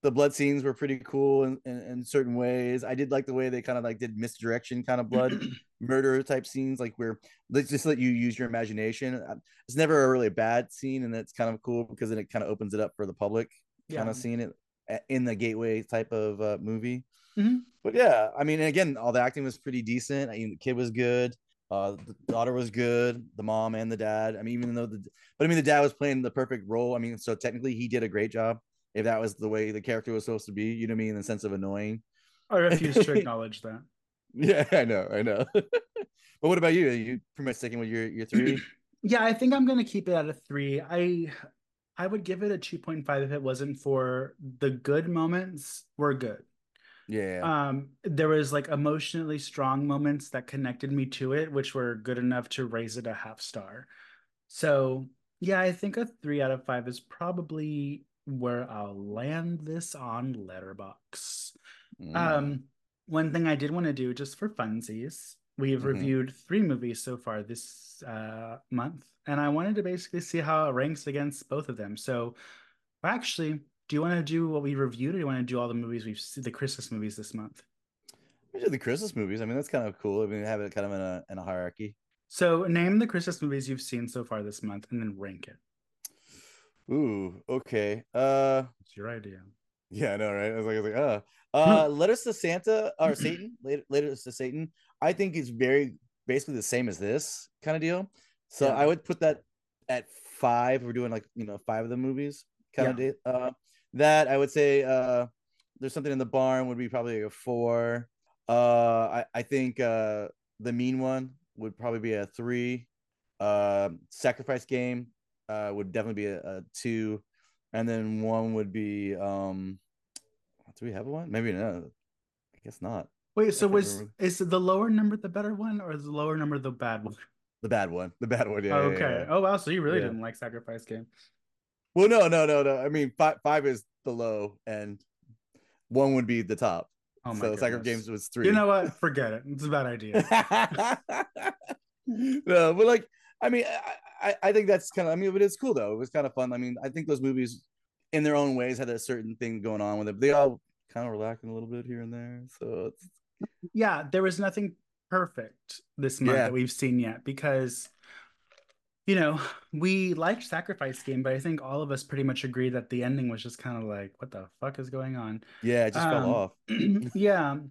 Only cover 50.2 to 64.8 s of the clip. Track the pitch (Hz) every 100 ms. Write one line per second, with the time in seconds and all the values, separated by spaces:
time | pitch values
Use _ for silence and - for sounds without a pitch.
50.2 | 139 131 123 139 127 123 135 139 131 -
51.2 | 131 143 160 139 135 135 123 113 110 123
52.2 | 123 123 117 - 123 113 113 107 113 110
53.2 | 110 110 - 113 98 107 131 - - -
54.2 | _ _ _ - 156 143 135 131 135 _
55.2 | _ _ 175 190 185 180 208 214 233 -
56.2 | 151 143 135 131 - 127 120 123 _ -
57.2 | 170 180 160 156 151 147 143 143 _ _
58.2 | - 135 123 120 120 110 104 98 101 107
59.2 | 131 160 170 170 151 160 170 151 123 113
60.2 | 131 120 95 92 95 98 98 - _ -
61.2 | - - - _ - - _ - 80 160
62.2 | 170 151 143 139 - _ _ _ - 160
63.2 | 160 165 160 151 143 170 170 131 127 123
64.2 | 143 - 214 214 113 110